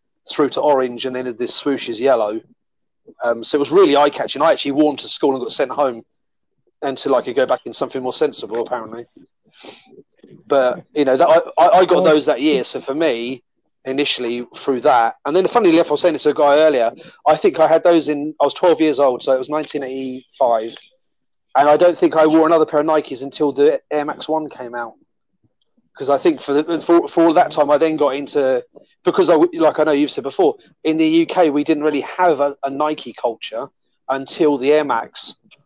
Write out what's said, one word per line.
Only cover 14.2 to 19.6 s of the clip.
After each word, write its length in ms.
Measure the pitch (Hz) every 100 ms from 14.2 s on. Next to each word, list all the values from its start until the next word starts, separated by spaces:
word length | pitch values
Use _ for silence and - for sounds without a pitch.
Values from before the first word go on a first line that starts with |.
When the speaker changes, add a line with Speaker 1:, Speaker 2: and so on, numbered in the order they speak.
| 120 120 120 -
Speaker 1:
through 260 | - 127
that, 340 | 147 123 113 - 139
and 100 | 170
then 120 | 180
funnily 260 | 240 190
enough, 140 | 160 170
I 40 |
was 100 | 147
saying 120 | 175
this 100 | 151
to 60 | 151
a 40 |
guy 240 | 135 143 143
earlier, 320 | 156 135 113 - - - -
I 100 | 156
think 240 | 196 165
I 80 | 156
had 160 | 165
those 260 | 175 170 139
in, 260 | 147 151 147
I 60 | 143
was 80 |
twelve 260 | - 180 156
years 180 | 156 135
old, 240 | 139 127
so 100 | -
it 60 | 131
was 100 | 127
nineteen 340 | 151